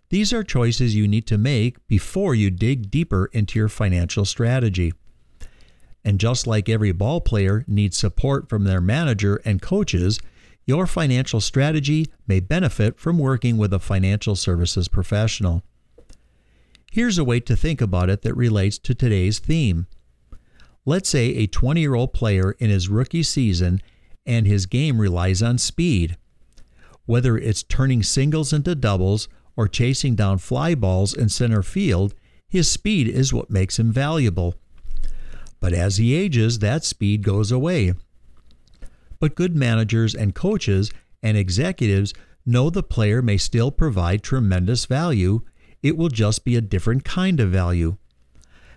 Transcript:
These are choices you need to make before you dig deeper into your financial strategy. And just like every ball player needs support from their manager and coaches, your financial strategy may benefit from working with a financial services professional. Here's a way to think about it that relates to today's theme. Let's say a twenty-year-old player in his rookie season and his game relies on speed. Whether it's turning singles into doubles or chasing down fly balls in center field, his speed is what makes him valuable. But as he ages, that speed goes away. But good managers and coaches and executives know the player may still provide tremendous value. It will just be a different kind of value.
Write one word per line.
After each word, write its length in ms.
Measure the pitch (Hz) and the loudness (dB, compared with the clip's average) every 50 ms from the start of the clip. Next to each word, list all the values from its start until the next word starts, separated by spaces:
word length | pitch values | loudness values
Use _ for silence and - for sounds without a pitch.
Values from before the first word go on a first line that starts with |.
| _ _ | _ _
These 220 | 170 196 214 196 | -2 0 0 0
are 100 | 240 226 | 0 -2
choices 540 | 202 - - 131 120 120 113 - 127 120 107 | -4 -2 0 0 2 2 2 0 0 2 2
you 100 | 104 104 | 2 2
need 220 | 101 104 113 - - | 2 2 0 0 0
to 100 | 113 104 | 0 2
make 480 | 107 135 143 110 110 123 - - _ | 2 2 2 2 0 0 -2 -6 _
before 480 | - 113 95 - - - 185 202 185 127 | 0 0 0 0 0 -4 -2 0 0 2
you 160 | 110 104 98 | 2 2 2
dig 400 | 90 90 110 117 139 127 107 98 | 0 0 0 0 0 -2 -4 -4
deeper 360 | 135 151 170 - 104 95 95 - - | -2 -2 -2 0 0 -2 -2 -2 -2
into 260 | 113 104 - - 113 | -2 -2 -2 -2 -2
your 100 | 107 107 | -2 -2
financial 540 | - - 110 95 90 87 85 82 - 101 101 | -2 -2 -2 0 0 0 0 -2 -2 -2 -2
strategy. 680 | - - - 117 117 127 131 120 110 90 90 87 82 85 - - - - _ _ _ - - - - - - - - - _ - - - - _ | -2 -2 -2 -2 0 0 0 0 0 0 0 -2 -2 -4 -6 -12 -20 -20 _ _ _ -20 -18 -18 -18 -18 -20 -20 -20 -20 _ -20 -20 -20 -8 _
And 140 | 107 101 92 | -2 0 0
just 300 | 107 117 127 - - 123 | 0 0 0 -2 -2 -2
like 220 | 110 107 95 110 | -2 -2 0 0
every 240 | 110 107 107 101 87 | 0 0 0 0 0
ball 260 | 87 101 120 160 170 | 0 -2 -2 -2 0
player 460 | - - 120 104 98 95 101 110 135 - | 0 0 0 2 2 2 0 0 -2 -2
needs 300 | 104 104 104 98 - - | 0 0 0 0 0 -2
support 500 | - 95 - - - 139 139 139 - - | -2 0 0 0 0 0 0 -2 -2 -2
from 160 | - 104 98 | -2 0 2
their 180 | 98 95 90 | 2 2 2
manager 600 | 87 95 117 156 170 143 113 98 104 101 101 - - | 2 2 2 2 2 0 0 2 2 0 0 0 0
and 180 | 110 101 95 | -2 -2 -2
coaches, 560 | - - 185 208 202 - - 110 90 98 113 - - - - - - - - _ _ | -2 -2 -2 0 0 0 0 0 0 0 -2 -2 -6 -12 -16 -20 -20 -20 -20 _ _
your 220 | - 131 165 185 175 | -2 0 0 0 0
financial 540 | - 180 160 139 123 127 131 - - 110 | 0 0 0 2 2 0 0 0 -2 -2
strategy 640 | - - - 135 139 151 156 156 139 143 151 156 160 - - _ - | -2 0 0 0 2 2 0 0 0 0 0 0 0 -2 -6 _ -4
may 140 | - 95 92 | 0 0 0
benefit 580 | 92 98 151 180 185 120 - - 107 113 - - | 0 0 0 0 0 0 0 0 0 0 0 -2
from 220 | - 165 175 165 | -2 -2 0 2
working 380 | 139 131 135 120 - 120 117 110 | 2 2 0 0 0 0 2 2
with 160 | 104 98 101 | 2 0 0
a 60 | 92 | -2
financial 580 | - - 101 95 95 95 101 104 - 110 101 - | -2 -2 0 0 2 2 0 0 0 -2 -2 -2
services 500 | - 95 87 85 87 - - 95 85 - | 0 0 0 0 0 0 0 -2 -2 0
professional. 760 | - 98 92 - 104 104 110 110 - - 107 90 82 87 - - _ _ _ _ _ - - _ - - _ _ _ _ _ _ _ _ _ _ _ - _ _ | 0 -2 0 0 0 0 0 0 -2 -2 0 0 0 -2 -4 -6 _ _ _ _ _ -20 -20 _ -20 -20 _ _ _ _ _ _ _ _ _ _ _ -20 _ _
Here's 280 | - 220 240 240 196 170 | -2 -2 0 0 0 0
a 40 | 147 | 0
way 160 | 120 120 120 | 2 0 0
to 140 | - - 117 | 0 0 2
think 260 | - - 160 156 - | 2 2 2 2 0
about 280 | 120 101 90 90 90 90 | 0 0 0 2 2 2
it 140 | 101 104 - | 0 0 -2
that 100 | 110 - | -4 -2
relates 460 | 127 123 117 107 101 95 101 - - | 0 0 2 2 2 0 0 -2 -2
to 160 | - - 123 | -2 -4 -2
today's 420 | - 127 120 104 95 92 101 107 - | 0 0 2 2 2 2 0 0 -2
theme. 480 | - - 156 165 147 107 85 82 90 - - - _ _ _ _ _ _ - - - _ _ - - - _ _ _ 131 | -2 0 0 2 2 2 0 0 -2 -6 -12 -20 _ _ _ _ _ _ -20 -20 -20 _ _ -20 -20 -20 _ _ _ -2
Let's 200 | 156 196 - - | -2 0 0 0
say 280 | - 135 117 123 - | 0 0 0 0 0
a 100 | 120 110 | 0 -2
twenty-year-old 680 | 98 - - 131 123 151 170 156 143 131 117 127 123 - | 0 0 0 2 2 2 2 0 0 0 0 0 -2 -2
player 400 | - 117 110 101 95 92 95 - | -2 0 2 2 2 2 0 0
in 180 | - 123 107 | 0 0 0
his 180 | 101 92 87 95 | 2 2 0 0
rookie 320 | 101 113 131 - - 165 | 0 0 0 0 -2 -2
season 580 | 156 - - 143 127 107 92 85 90 87 90 98 - - _ _ _ _ - - _ | -2 -2 0 0 0 2 2 2 2 0 0 -2 -4 -8 _ _ _ _ -20 -14 _
and 220 | - 120 117 110 101 | -2 0 2 2 2
his 180 | 104 101 95 | 2 2 0
game 340 | 92 - 123 151 160 127 110 | -2 -2 0 0 0 0 2
relies 440 | 104 95 87 87 90 95 95 92 113 | 0 0 0 0 0 0 0 0 0
on 160 | 117 123 123 | 0 0 0
speed. 580 | - - - - 170 175 131 90 85 80 87 - _ _ _ _ - _ _ - - - _ - - - - - _ | -2 -4 -2 -2 0 2 2 2 0 0 -4 -8 _ _ _ _ -20 _ _ -20 -20 -20 _ -20 -20 -20 -20 -16 _
Whether 320 | - 117 123 123 127 113 - | -2 0 2 2 2 0 0
it's 240 | - 113 104 - | 0 -2 -4 -4
turning 400 | - - - - 131 131 127 117 | -2 -2 0 2 2 2 2 2
singles 500 | 101 - - 135 135 151 151 160 151 135 | 0 0 0 0 0 2 0 0 0 0
into 220 | 156 151 143 180 175 | 0 0 0 -2 -2
doubles 540 | 139 123 107 98 92 90 95 104 107 - - - - _ - _ | -2 0 0 0 2 2 2 0 0 -2 -8 -14 -20 _ -12 _
or 120 | - 110 98 | -2 -2 -2
chasing 480 | - - 117 127 135 - - 135 117 | 0 0 0 0 0 0 0 0 0
down 240 | 101 104 98 98 95 | 0 2 0 0 -2
fly 340 | - - 123 127 147 170 170 | -2 -4 -4 -2 0 0 0
balls 400 | 135 104 95 92 92 101 104 - | 0 0 0 2 2 0 -2 0
in 160 | - 117 104 | 0 -2 -2
center 320 | - - 123 117 110 104 | 0 0 0 0 0 0
field, 540 | 92 - - 190 202 156 92 87 98 98 - - - _ _ - _ _ | -2 -2 -2 -2 0 0 0 0 0 -2 -4 -8 -16 _ _ -20 _ _
his 200 | - 185 160 - | 0 0 2 2
speed 400 | - - - 208 220 175 120 110 | 0 -2 -2 -2 0 0 0 0
is 240 | - 131 135 135 | 0 0 0 0
what 200 | 123 - - - | 0 -2 -4 -2
makes 260 | 104 95 95 95 - - | 0 0 0 0 0 0
him 140 | 113 113 | 0 0
valuable. 640 | 107 131 139 147 165 160 131 107 85 92 87 87 - - - _ - - - - - - - - - - - - - - - - - - | 0 0 -2 -2 0 0 0 0 0 0 -2 -4 -4 -6 -12 _ -20 -14 -8 -4 -2 0 0 0 -2 -4 -6 -10 -12 -14 -14 -16 -10 -4
But 140 | - 87 82 | -2 0 0
as 240 | 87 87 101 95 98 | 2 0 0 2 2
he 180 | 113 120 135 | 2 2 2
ages, 420 | 170 202 202 139 117 110 110 120 107 | 0 0 0 0 2 2 2 0 0
that 260 | 104 104 131 165 - | -2 -2 -2 -2 -4
speed 380 | - - - 104 101 104 107 | -6 -6 -2 0 0 0 0
goes 300 | 98 104 98 104 107 101 | 0 0 0 0 0 0
away. 420 | 123 127 139 170 180 151 98 90 92 - - - _ - - - - - - - - - _ _ - _ - - - _ _ - - - | 0 0 0 0 0 0 0 0 0 -2 -6 -14 _ -20 -20 -20 -20 -20 -20 -20 -20 -20 _ _ -20 _ -18 -18 -18 _ _ -20 -6 -2
But 160 | 156 151 - | -2 -2 0
good 200 | - 180 185 170 | 0 -2 0 0
managers 600 | 147 131 117 113 113 113 98 113 113 113 110 - | 0 2 2 2 2 2 0 2 0 0 0 0
and 180 | - 110 98 - | 0 -2 -2 -2
coaches 580 | - - 196 220 185 - 110 98 95 104 104 - - - _ - _ | -2 -2 -2 -2 0 0 0 0 0 0 -2 -4 -10 -16 _ -18 _
and 160 | - 110 107 104 | -2 0 0 0
executives 800 | 98 90 87 104 147 185 190 - 123 104 98 98 101 101 - - - - - _ _ 127 | 0 0 0 -2 -2 -2 -2 -2 0 2 2 2 0 -2 -6 -10 -18 -20 -20 _ _ 0
know 240 | 120 123 131 160 | 2 2 2 2
the 100 | 170 196 | 0 -2
player 400 | - - - 120 110 104 107 127 | -4 -2 -2 0 0 2 2 0
may 160 | 127 113 101 92 | 2 2 2 2
still 320 | - - - 113 117 139 | 0 0 0 0 0 0
provide 540 | - - 160 156 107 92 85 87 98 104 - | 2 0 0 2 2 0 0 0 0 -2 -2
tremendous 640 | - 131 131 113 98 92 90 90 98 123 120 - | -2 0 0 2 2 2 2 2 0 0 -2 -2
value. 560 | - 127 139 170 175 139 101 90 92 104 117 - - - _ _ - - - | -2 -2 -2 0 0 0 2 2 2 0 0 -2 -6 -14 _ _ -20 -14 -4
It 140 | - 139 165 | -2 -2 0
will 140 | 156 165 170 | 0 -2 -2
just 340 | 123 107 107 104 107 - - | 0 0 0 0 0 -2 -2
be 140 | 127 120 117 | 0 0 0
a 40 | |
different 440 | 110 98 104 92 - 113 120 135 - | 0 0 -2 0 0 0 0 0 -2
kind 340 | - - 185 185 190 180 143 | -2 -2 0 0 0 2 2
of 120 | 110 92 | 2 2
value. 440 | 90 95 90 87 90 85 82 82 95 - - _ _ _ _ _ _ - - - - - - - - | 2 0 0 0 0 0 0 -2 -2 -6 -10 _ _ _ _ _ _ -20 -20 -20 -20 -20 -20 -20 -20